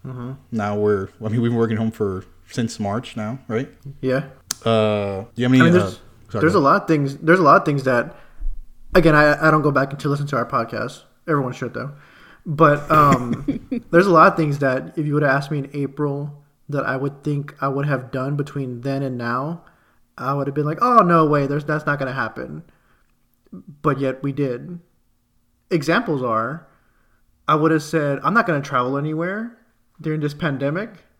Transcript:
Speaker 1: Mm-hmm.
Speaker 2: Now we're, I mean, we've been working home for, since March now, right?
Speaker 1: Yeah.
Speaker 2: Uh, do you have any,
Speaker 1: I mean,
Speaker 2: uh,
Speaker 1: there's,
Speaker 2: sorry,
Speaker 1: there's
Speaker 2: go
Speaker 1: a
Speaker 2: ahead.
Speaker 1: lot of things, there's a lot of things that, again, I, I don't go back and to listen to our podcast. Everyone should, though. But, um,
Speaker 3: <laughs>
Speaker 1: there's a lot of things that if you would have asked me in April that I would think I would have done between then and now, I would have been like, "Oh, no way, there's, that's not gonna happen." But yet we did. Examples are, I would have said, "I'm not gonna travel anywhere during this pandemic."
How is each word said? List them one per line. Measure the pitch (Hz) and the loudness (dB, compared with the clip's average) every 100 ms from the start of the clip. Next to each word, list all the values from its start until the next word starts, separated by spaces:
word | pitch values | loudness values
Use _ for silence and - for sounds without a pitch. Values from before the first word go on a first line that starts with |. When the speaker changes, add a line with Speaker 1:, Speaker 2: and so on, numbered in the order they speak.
Speaker 1:
Mm-hmm. | 131 123 123 135 _ | -14 -12 -12 -14 _
Speaker 2:
Now | 113 104 104 | -4 -2 0
we're, | 104 101 95 _ | 0 0 -4 _
I | 107 | -4
mean, | 117 | 0
we've | 117 | 0
been | 117 | 0
working | 113 | 0
home | 110 110 | 0 -4
for, | - 101 92 - - - | -2 -4 -4 -12 -20 -12
since | - 113 - | -6 -6 -4
March | 101 107 - 117 | -4 -4 -8 -10
now, | 107 131 - | -10 -10 -6
right? | 113 139 - 139 - | -6 -6 -14 -20 -6
Speaker 1:
Yeah. | 131 127 143 - _ - | -2 -2 -4 -18 _ -6
Speaker 2:
Uh, | 117 113 107 104 101 95 110 | 0 2 2 0 -4 -6 -10
do | - | -4
you | |
have | 123 | 2
any, | 131 | 6
Speaker 1:
I | |
mean, | 160 | 6
Speaker 2:
uh, | 180 | 4
Speaker 1:
there's, | 95 - - - - | 0 -8 -20 -20 -10
Speaker 2:
sorry, | 113 | 0
Speaker 1:
there's | 156 | 2
Speaker 2:
go | 190 | 4
Speaker 1:
a | |
Speaker 2:
ahead. | 139 | 4
Speaker 1:
lot | 196 | 2
of | - | 2
things, | 156 139 139 | 0 0 -2
there's | 160 180 | 2 6
a | |
lot | 151 185 | 8 6
of | |
things | 165 143 | 4 -2
that, | 131 120 156 - - - - - - - - | 0 0 -2 -12 -20 -6 -4 -4 -12 -18 2
again, | 185 165 | 4 6
I, | 151 147 147 156 | 6 4 4 4
I | |
don't | 156 | 4
go | 147 | 2
back | 135 135 | 0 -2
and | 143 | -4
to | 147 | -2
listen | 143 143 | -2 -2
to | 127 | -4
our | |
podcast. | 117 131 113 110 120 - _ _ - | -2 -4 -4 -6 -8 -10 _ _ -2
Everyone | 147 127 | -2 -2
should, | 123 123 | -6 -8
though. | 117 131 147 - - - - | -8 -10 -14 -20 -20 -20 -16
But, | - 147 156 147 - | -8 4 4 4 2
um, | 156 143 131 120 113 - - - 240 | 4 6 4 0 -4 -4 -6 -6 -10
Speaker 3:
<laughs> | - | 4
Speaker 1:
there's | 170 202 | 4 6
a | |
lot | 165 185 | 8 6
of | 175 | 6
things | 151 143 | -2 0
that | 139 131 165 - | 0 0 -4 -6
if | |
you | 147 | -2
would | 147 | 0
have | 143 | 2
asked | 139 143 | 0 -2
me | 151 | -6
in | 139 | -6
April | 143 135 139 147 139 147 - _ _ - | -6 -8 -4 -4 -4 -8 -12 _ _ -6
that | 143 | -4
I | 120 | -4
would | 131 139 143 | -4 -4 -4
think | 147 147 143 - | -4 -4 -6 -6
I | 139 | -4
would | 135 | -2
have | 147 131 123 | -2 -2 -4
done | 135 135 143 | -6 -4 -4
between | 143 147 131 120 | -4 -6 -8 -6
then | 135 135 | -6 -4
and | 139 123 | -4 -6
now, | 120 123 147 170 - _ _ _ _ - | -4 -4 -4 -8 -14 _ _ _ _ -10
I | 127 | -4
would | 143 139 | -2 -2
have | |
been | 139 | -2
like, | 147 160 | -4 0
"Oh, | 247 240 | 4 4
no | 180 165 | 6 4
way, | 156 147 139 | 4 2 0
there's, | 143 | -4
that's | 147 151 | -4 -4
not | 147 143 | -2 -4
gonna | 131 | -4
happen." | 131 110 - - 151 - _ _ _ _ _ _ _ _ 185 - 143 | -4 -6 -8 -12 -12 -16 _ _ _ _ _ _ _ _ -20 -20 -2
But | 160 139 | -2 0
yet | 135 131 | -2 -2
we | 139 | -6
did. | 135 139 123 147 175 _ _ _ _ _ _ _ _ _ | -2 -4 -4 -10 -16 _ _ _ _ _ _ _ _ _
Examples | 165 143 190 233 143 | -2 2 0 0 -2
are, | 123 110 117 160 - _ _ _ _ _ _ _ - | 0 -2 -2 -8 -16 _ _ _ _ _ _ _ 0
I | |
would | 151 156 | 2 4
have | 156 | 2
said, | 147 160 143 139 | 0 -2 0 -2
"I'm | 151 | 0
not | 226 226 | 0 2
gonna | 147 | -2
travel | 143 135 123 139 | -2 -2 -2 -2
anywhere | 151 156 175 208 233 - _ _ _ _ | -4 -4 -6 -6 -10 -16 _ _ _ _
during | 156 156 | -6 -4
this | 147 | -4
pandemic." | 147 165 135 139 165 220 - _ | -4 -4 -2 -2 -4 -8 -14 _